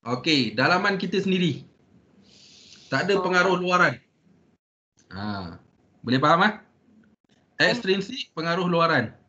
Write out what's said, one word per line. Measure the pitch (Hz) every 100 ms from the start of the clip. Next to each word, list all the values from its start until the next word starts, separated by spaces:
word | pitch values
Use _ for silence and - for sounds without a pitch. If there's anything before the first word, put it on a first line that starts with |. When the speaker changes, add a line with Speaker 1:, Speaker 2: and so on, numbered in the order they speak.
| 117
Speaker 1:
Okey, | 127 165 147 110 107
dalaman | 143 180 202 190
kita | 190 196
sendiri. | 190 185 175 - - _ _ _ _ _ _ - - - - - -
Tak | 139 180
ada | 190
Speaker 2:
Oh. | 180
Speaker 1:
pengaruh | 180 185 175
luaran. | 180 180 165 123 _ _ _ _ _ _ _ _ _ _ _
Ha. | 92 107 101 87 - _ _ _ _
Boleh | - 127
faham, | 147 165 208
ah? | 214 _ _ _ _ _ _ _ _ _ -
Speaker 2:
Eh. | 165
Speaker 1:
Extrinsic, | - 190 196 190 262 -
pengaruh | - 165 175
luaran. | 175 170 165 147 110 -